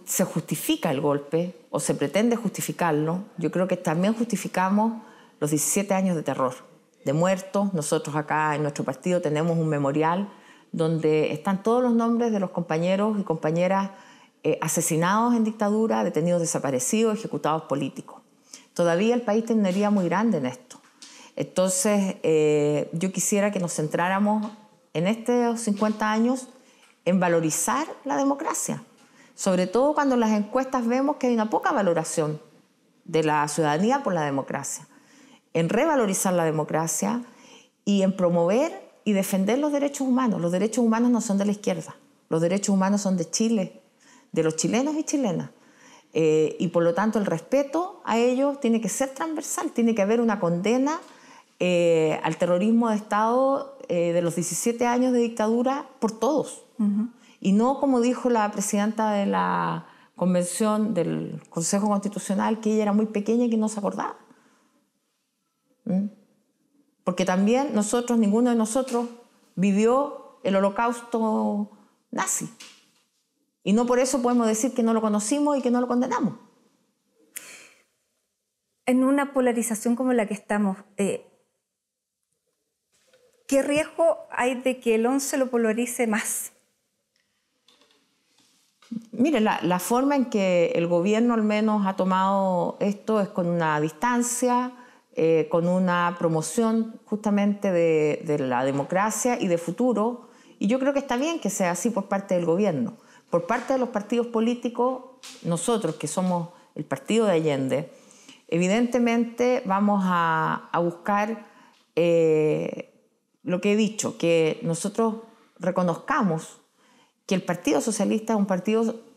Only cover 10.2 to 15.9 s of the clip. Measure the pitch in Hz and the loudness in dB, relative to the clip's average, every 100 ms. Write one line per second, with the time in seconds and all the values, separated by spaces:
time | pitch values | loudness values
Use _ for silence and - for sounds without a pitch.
10.2 | 202 - - - _ 165 160 160 160 156 | -4 -10 -20 -20 _ -4 -2 0 2 2
11.2 | 147 151 196 190 226 247 247 233 233 233 | 2 -2 -4 -2 0 2 2 2 2 0
12.2 | 240 208 180 - 170 160 175 190 214 208 | 0 0 -2 -4 -4 -2 0 0 0 -2
13.2 | 185 160 156 165 185 190 196 - - - | -2 -2 -2 0 2 0 -2 -8 -20 -20
14.2 | - _ 156 - 156 175 151 156 170 214 | -20 _ -4 -2 -2 -2 -2 0 2 2
15.2 | 240 240 220 220 208 214 220 | 2 2 0 0 0 0 0